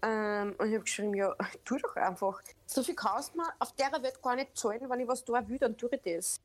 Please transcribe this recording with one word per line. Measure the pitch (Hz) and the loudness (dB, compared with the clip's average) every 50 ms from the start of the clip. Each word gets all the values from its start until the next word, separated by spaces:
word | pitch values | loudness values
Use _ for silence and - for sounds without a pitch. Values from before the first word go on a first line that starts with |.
| - | 2
Ähm, | 220 220 220 214 208 208 208 202 202 196 - | 2 2 2 2 2 2 0 0 -2 0 0
und | - 220 | 2 2
ich | 214 | 2
hab | 220 220 | 2 0
geschrieben, | - - - 202 214 202 | 0 -2 0 0 0 2
ja, | 196 196 190 - - 196 196 - - _ | 2 2 2 2 0 -4 -4 -4 -10 _
tu | - 247 285 | -2 -2 -2
doch | - 466 - | -2 -2 0
einfach. | - - 185 185 180 - 190 190 - - - - _ - | 2 2 2 2 2 0 0 -2 -2 -10 -18 -20 _ -12
So | - - - | -2 0 0
viel | 247 - 349 | 0 0 -2
kannst | - - 214 196 233 285 - - | 0 2 2 2 2 -2 -4 -4
du | 330 | -2
mir | 339 330 - - | -2 -2 0 -2
auf | - - - | -4 -4 0
der | - 269 277 277 311 | 0 0 0 0 0
Welt | 240 262 262 - | -2 -2 -4 -2
gar | - 254 247 | -2 0 0
nicht | 254 269 269 _ - | 0 -2 -4 _ -2
zahlen, | - 226 208 233 254 262 | -2 -2 -2 -2 -4 -4
wenn | 247 247 | -2 -2
ich | 254 233 | 0 0
was | 254 247 254 | -2 -2 -2
tun | - 233 240 240 196 | 0 0 0 0 0
will, | 233 269 | -2 2
dann | 285 233 220 - | 2 2 0 0
tue | - 240 - | -2 -2 -2
ich | 262 | -2
das. | - 185 170 165 180 - - - _ | -2 -2 -2 -2 -2 -2 -4 -4 _